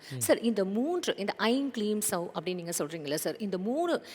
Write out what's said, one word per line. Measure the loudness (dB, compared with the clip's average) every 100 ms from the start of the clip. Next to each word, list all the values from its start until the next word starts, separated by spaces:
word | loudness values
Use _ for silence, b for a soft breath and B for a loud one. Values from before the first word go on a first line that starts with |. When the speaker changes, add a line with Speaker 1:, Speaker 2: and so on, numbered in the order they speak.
| B
Speaker 1:
ம். | -4
Speaker 2:
சார், | 4 4
இந்த | 4 2 2
மூன்று, | 2 2 0 0 -2
இந்த | -2 0
ஐம் | 2 2 0
க்ளீம் | 0 0 0 0
சௌ | -2 -2 -4
அப்படின்னு | -4 -4
நீங்க | -4 -2
சொல்றீங்கல்ல, | -2 -4 -2 -2
சார், | -2 -4
இந்த | -2 -2
மூணு, | 0 0 2 0 B